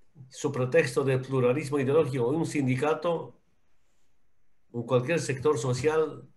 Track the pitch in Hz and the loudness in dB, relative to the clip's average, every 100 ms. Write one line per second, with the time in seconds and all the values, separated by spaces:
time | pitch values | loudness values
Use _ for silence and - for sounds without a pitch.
0 | - - 127 - 147 - 127 165 156 - | -20 -20 -20 -6 -4 -2 2 4 4 2
1 | 135 131 131 135 123 127 135 143 127 151 | 2 0 0 2 2 2 -2 -2 2 2
2 | 147 131 117 156 165 151 127 127 147 156 | 2 0 0 0 -2 0 0 0 0 -2
3 | 170 170 - - _ _ _ - _ _ | -2 -4 -6 -18 _ _ _ -20 _ _
4 | - _ _ _ - - _ 120 117 127 | -20 _ _ _ -20 -20 _ -8 0 0
5 | 127 165 - 131 151 139 131 123 151 156 | 2 -2 -2 -2 0 0 0 0 0 2
6 | 156 139 - | 0 -4 -18